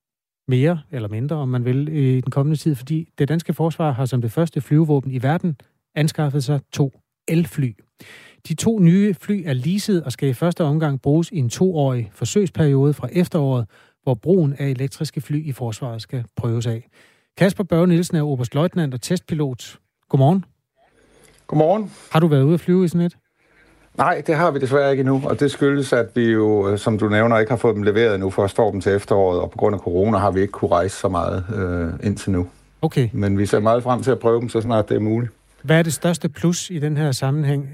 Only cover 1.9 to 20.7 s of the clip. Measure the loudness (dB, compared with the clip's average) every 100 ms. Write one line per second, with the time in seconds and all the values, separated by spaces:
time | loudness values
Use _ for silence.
1.9 | 0 2 2 0 0 0 0 0 -2 -2
2.9 | -6 -4 -2 -2 -2 -4 -2 -2 -2 -2
3.9 | -2 -2 -2 -2 -2 -2 -2 0 2 4
4.9 | 2 -2 -4 -2 0 -2 -4 _ _ _
5.9 | -2 -2 0 -2 -2 -2 -2 -4 -2 -2
6.9 | -4 _ _ -2 0 0 -2 -4 -6 _
7.9 | _ -20 -20 -20 _ -8 -4 0 4 6
8.9 | 6 2 -2 -4 -4 -2 -4 -2 -2 0
9.9 | -2 -2 -4 -2 0 -2 0 0 0 0
10.9 | -2 0 2 0 -2 -2 0 0 2 0
11.9 | 0 -6 -6 -2 0 0 2 2 4 2
12.9 | 0 -2 -2 0 0 0 0 -4 _ _
13.9 | _ -4 -2 2 2 2 0 -4 -4 -6
14.9 | -6 -8 -8 -6 -6 -6 -8 -8 -8 -10
15.9 | -10 -10 -8 -8 -6 -4 -2 -2 -6 -8
16.9 | _ _ _ _ 0 0 0 -2 2 4
17.9 | 2 2 -2 -2 -2 -4 -2 -2 0 -4
18.9 | -4 -4 -6 -4 -4 -4 -6 -14 -20 _
19.9 | _ _ 2 4 4 -2 _ _